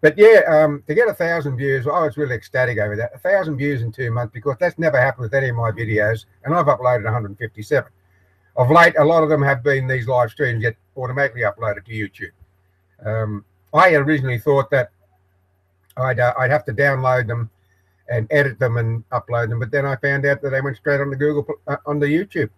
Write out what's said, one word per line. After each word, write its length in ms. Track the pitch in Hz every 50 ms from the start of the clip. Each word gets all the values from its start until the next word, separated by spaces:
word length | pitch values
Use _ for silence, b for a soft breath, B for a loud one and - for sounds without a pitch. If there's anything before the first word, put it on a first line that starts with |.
| -
But 160 | 156 151 190
yeah, 240 | 208 220 226 202 -
um, 360 | 170 160 151 156 151 147 143 -
to 80 | - 151
get 140 | 196 240 226
a 60 | -
thousand 420 | - 175 165 170 170 143 143 131
views, 300 | 117 139 139 135 135 117
I 180 | 143 147 180 165
was 140 | 151 117 147
really 160 | 151 135 123
ecstatic 440 | 107 - - - 131 127 120 120 107
over 180 | 104 107 104
that. 160 | 104 113 120 -
A 40 | -
thousand 380 | _ 180 196 196 185 160 151
views 240 | 123 139 143 143 127
in 100 | 113 117
two 200 | 110 - 131 120
months, 240 | 113 120 120 113 _
because 240 | 117 - 147 131 -
that's 180 | 180 175 - -
never 220 | 165 160 147 -
happened 220 | 127 135 127 - 123
with 120 | 107 110
any 140 | 139 135 127
of 80 | 120
my 140 | 117 117 113
videos, 560 | 101 104 117 107 110 107 104 107 113 110 - _ _ _ _
and 100 | 135 160
I've 120 | 175 156
uploaded 420 | 139 135 123 127 123 123 120 101 113
a 40 | 110
hundred 260 | 113 107 101 101 -
fifty-seven. 520 | 120 110 _ - 107 - 151 135 - - _ _ _ _ _ _ _ _ _ _ _ _ _
Of 140 | 127 127 120
late, 240 | 151 170 170 170 165 156
a 60 | 147
lot 180 | 151 165 165 160
of 80 | 147
them 100 | 156 147
have 220 | 139 139 139 127 120
been 240 | 143 139 135 131
these 200 | 127 131 131 117
live 240 | 120 131 123 123 113
streams 300 | - - 147 127 117 113
get 160 | 107 120 110 _ _ _ _
automatically 460 | 131 127 123 123 139 139 135 117 123 117
uploaded 440 | 104 - - 113 110 101 104 92
to 60 | 113 113
YouTube. 400 | 110 104 98 _ - 90 85 _ _ - _ _ _ _ _ _ _ _ _ _ _ -
Um, 380 | 123 113 113 110 107 104 101 - _ _ _ _ _ -
I 220 | 151 180 185 165
originally 440 | 147 139 147 156 147 131 131 123 120
thought 320 | - 151 143 139 135 -
that 200 | - 135 123 - _ _ _ _ _ _ _ _ _ _ _ _ _ _ _ _ _ _ _ _ _
I'd, 220 | - 127 131 127 123
uh, 160 | 123 123 123
I'd 140 | 123 131 123
have 140 | 139 147 -
to 60 | - 117
download 560 | 107 139 143 139 131 131 127 127 127 120 107
them 200 | 117 117 117 113 _ _ _ _ _ _ _ _ _ _ _ -
and 180 | 120 120 110 -
edit 280 | 151 147 143 135 117 -
them 200 | 131 123 117 120
and 300 | 117 113 113 113 110 _
upload 400 | - 123 - - 120 117 117 110
them, 100 | 113 113
but 100 | 123 113
then 160 | 143 143 139
I 80 | 139 135
found 300 | - - 139 139 139 135
out 160 | 143 139 139 -
that 80 | 139
they 100 | 131 135
went 160 | 135 139 131
straight 240 | - _ 151 143 139
onto 160 | 139 139 139
Google, 300 | 131 147 151 151 147 143 - 147 - _
uh, 100 | - 139 - _
onto 200 | 147 147 147 147
YouTube. 440 | 143 151 165 196 202 - 180 127 101 _